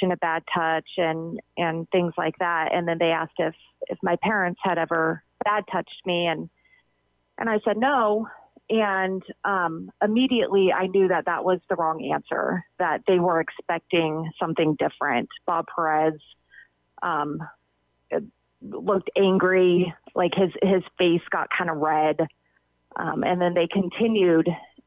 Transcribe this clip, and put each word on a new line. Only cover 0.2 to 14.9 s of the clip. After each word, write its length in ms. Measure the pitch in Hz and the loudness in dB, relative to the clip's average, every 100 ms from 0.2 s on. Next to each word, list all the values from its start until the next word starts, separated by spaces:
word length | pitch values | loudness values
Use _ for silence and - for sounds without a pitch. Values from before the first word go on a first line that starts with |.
| 170 165 - | -2 -2 -4
touch, 360 | 180 165 165 - - | -2 0 0 -2 -2
and, 420 | 165 160 165 - - - | -2 -2 -6 -10 -10 -4
and 320 | 170 165 165 | -2 -2 0
things 240 | 190 175 170 | 0 0 0
like 180 | 165 - | -4 -2
that. 340 | 175 170 160 | -2 0 0
And 120 | 175 170 | 0 0
then 120 | 165 | 0
they 120 | 170 | 2
asked 280 | 165 160 - | 0 -2 -4
if, 160 | 160 - _ - - | -4 -6 _ -14 -10
if 80 | - | -4
my 140 | 185 175 | -2 0
parents 380 | 196 214 180 175 | 0 0 0 -2
had 140 | 196 170 | -2 0
ever 460 | 165 165 160 165 _ - 208 | 0 0 0 -2 _ -6 -2
bad 180 | 208 196 | -2 -2
touched 300 | 180 - - | -6 -6 -10
me, 220 | 185 175 170 | -4 -2 -2
and, 240 | 156 165 _ _ _ _ _ _ _ _ - | -4 -8 _ _ _ _ _ _ _ _ -6
and 100 | 226 | -2
I 100 | 214 | 0
said 140 | - 208 | 0 0
no. 500 | 262 277 214 214 220 - - - - | 2 2 2 0 -4 -12 -20 -16 -2
And, 540 | 220 208 190 190 190 - - | 0 0 0 -2 -4 -8 -8
um, 480 | - 190 170 165 185 - | -2 0 -2 -4 -10 -2
immediately 720 | 208 226 262 240 - 196 190 | 0 2 2 2 2 4 4
I 160 | 160 185 | 2 0
knew 180 | 190 185 | 2 2
that 200 | 180 - | 2 0
that 180 | 170 | -2
was 160 | 180 185 - | 0 -2 -2
the 60 | 175 | -2
wrong 340 | 160 160 131 | -2 -2 -2
answer, 520 | 151 - 165 135 180 - - | -4 -4 -4 -2 -2 -4 -4
that 220 | 175 151 - | -2 -2 2
they 140 | 185 | 2
were 180 | 175 165 | 4 2
expecting 880 | 156 - - 170 - 175 160 156 160 - | 0 -6 -6 -6 -2 0 0 -2 -6 -4
something 340 | 165 165 156 156 | -4 0 0 2
different. 520 | 151 | -2